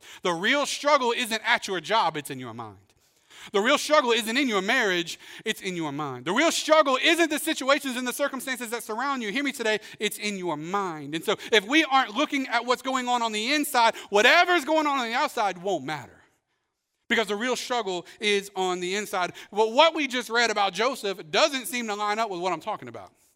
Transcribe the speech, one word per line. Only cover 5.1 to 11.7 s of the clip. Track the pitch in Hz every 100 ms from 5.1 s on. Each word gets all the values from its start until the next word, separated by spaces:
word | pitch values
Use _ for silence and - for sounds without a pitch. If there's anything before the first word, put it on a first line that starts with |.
| - - - 226
it's | 214
in | 196 175
your | 160
mind. | 143 151 127 135
The |
real | 208 320
struggle | - - 311 285 262
isn't | 269 330 330
the | 302
situations | - 311 262 285 277 247
and | 247
the |
circumstances | 233 285 262 262 254 233
that | 233
surround | - 220 269 269
you. | 220
Hear | 202
me | 285
today, | - 220 214 - -
it's | 214 -
in | 214 196
your | 175 151
mind. | 160 202 190 156 143 160
And |
so | 156 196 -
if | 214
we | 196